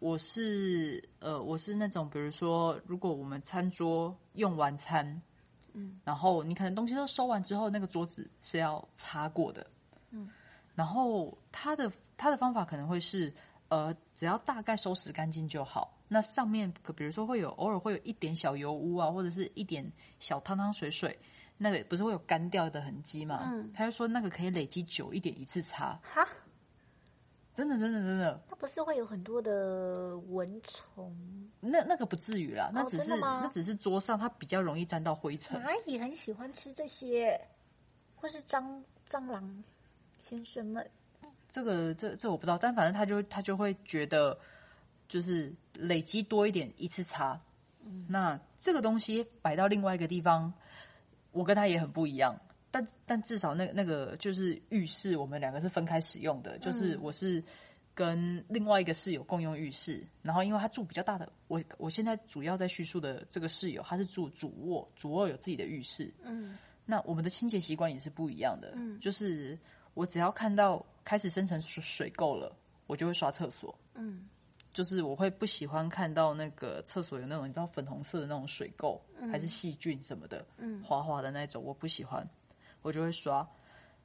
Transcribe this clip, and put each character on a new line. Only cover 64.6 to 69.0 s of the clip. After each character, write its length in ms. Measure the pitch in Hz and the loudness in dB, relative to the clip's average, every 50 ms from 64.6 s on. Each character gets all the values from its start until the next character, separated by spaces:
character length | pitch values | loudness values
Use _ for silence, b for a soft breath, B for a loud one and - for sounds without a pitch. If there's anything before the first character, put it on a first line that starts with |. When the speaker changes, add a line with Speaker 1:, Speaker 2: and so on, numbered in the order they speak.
| 147 | -4
Speaker 1:
卧， 200 | 175 175 - - - - | -2 -2 -2 -4 -8 -16
主 180 | - - 147 151 | -10 -6 -2 2
卧 160 | 190 202 175 | 2 2 2
有 80 | 135 | 0
自 140 | - - 185 | -2 -4 -4
己 60 | 156 | -2
的 80 | 120 - | -2 -2
浴 180 | - 160 139 123 | -4 -4 -6 -6
室。 300 | - - - 147 - - - - | -8 -6 -6 -8 -10 -10 -14 -12
Speaker 2:
嗯。 360 | 247 226 226 214 196 196 196 B B B B - | -10 -8 -8 -8 -10 -12 -14 B B B B -4
Speaker 1:
那 160 | - 220 196 - | 0 0 0 0
我 120 | - 170 | 0 -2
们 100 | 160 160 | 0 0
的 60 | 185 | 0
清 180 | - - 240 233 | 0 0 -2 0
洁 100 | 220 190 | 0 0
习 160 | 165 - 156 | 0 0 -2
惯 160 | 151 165 165 | 0 0 0
也 80 | 139 131 | 0 -2
是 120 | 139 156 | -8 -10
不 180 | 143 165 160 147 | -6 -4 -4 -4
一 100 | - - | -4 0
样 200 | 127 127 - - | 0 -2 -2 -2
的， 120 | - - - | -8 -10 -10
Speaker 2:
嗯。 260 | 240 240 226 - - | -8 -8 -8 -8 -4